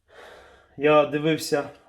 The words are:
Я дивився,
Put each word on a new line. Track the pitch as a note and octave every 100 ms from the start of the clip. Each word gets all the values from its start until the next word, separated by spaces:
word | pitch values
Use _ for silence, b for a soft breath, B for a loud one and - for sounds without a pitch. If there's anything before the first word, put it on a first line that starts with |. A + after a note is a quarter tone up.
| _ B B B B B B -
Я | D3 D3+ C#3+
дивився, | D3 D#3 D3+ - D3 C#3 -